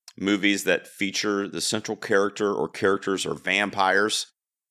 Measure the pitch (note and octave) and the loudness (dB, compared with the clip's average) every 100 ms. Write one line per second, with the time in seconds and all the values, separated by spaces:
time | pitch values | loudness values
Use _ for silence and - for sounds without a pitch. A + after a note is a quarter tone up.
0 | - - F#2+ G2+ G2+ G2 F#2 E2+ - - | -20 -6 0 2 2 2 2 0 -2 -6
1 | G2 - G#2+ G2+ G2+ E2 - A2 - G#2 | -4 -2 -2 -2 -4 -4 -4 -4 -6 -8
2 | - G2 G2+ - G2+ - D2+ - G2 G2 | 2 2 2 0 -2 0 -4 0 2 2
3 | - F#2+ D#2+ D2+ F#2 G2 G2+ G2 F#2+ G2 | 0 -2 -2 -6 -2 0 0 0 2 4
4 | G#2+ - - _ _ _ _ | 2 -2 -6 _ _ _ _